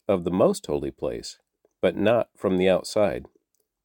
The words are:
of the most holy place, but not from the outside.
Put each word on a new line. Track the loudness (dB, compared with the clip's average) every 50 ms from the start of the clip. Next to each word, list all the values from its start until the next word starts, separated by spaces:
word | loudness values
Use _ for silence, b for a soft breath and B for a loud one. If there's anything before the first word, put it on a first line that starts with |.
| _ 0
of | 0 0 0
the | 0
most | 2 2 2 2 2 -2 -4
holy | -6 -4 -4 -4 -6
place, | -8 _ -6 -6 -6 -8 -10 -14 -16 -20 _ _ _ _ _ _ _ _
but | -2 -2 0
not | 0 0 2 2 2 0 -4 _
from | -4 -2 0 2
the | 2 4 4
outside. | 2 2 0 -2 -2 0 0 0 0 -4 -8 -14 _ _ _ _ _ _ _ _ _ _